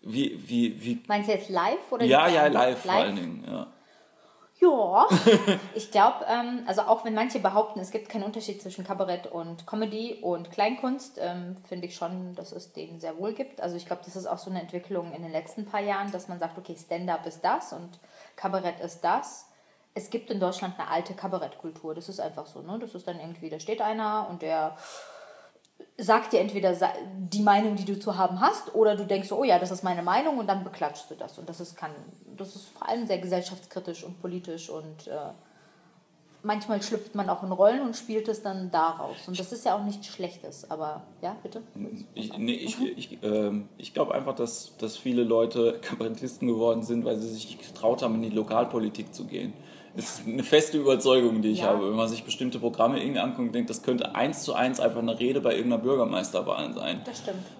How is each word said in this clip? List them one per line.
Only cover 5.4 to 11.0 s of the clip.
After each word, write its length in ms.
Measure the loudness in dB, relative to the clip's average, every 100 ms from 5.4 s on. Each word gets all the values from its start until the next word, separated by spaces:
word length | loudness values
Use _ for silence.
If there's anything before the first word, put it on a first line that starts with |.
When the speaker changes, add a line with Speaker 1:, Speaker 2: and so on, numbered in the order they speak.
Speaker 1:
<laughs> 340 | 8 2 0
Speaker 2:
ich 160 | -8 0
glaub, 340 | 6 8 6 0
ähm, 320 | 0 0 -4 -2
also 160 | 0
auch 220 | 4 2
wenn 80 | 2
manche 240 | 0 0 0
behaupten, 400 | 2 2 2 -2
es 100 | -6
gibt 180 | -6 -6
keinen 140 | -6
Unterschied 400 | -6 -6 -8 -10
zwischen 220 | -10 -12
Kabarett 420 | -8 -2 -2 -2 -6
und 400 | -10 -10 -12 -8
Comedy 520 | -4 -2 -4 -6 -4
und 280 | -2 -2 -4
Kleinkunst, 680 | 0 0 2 -2 -4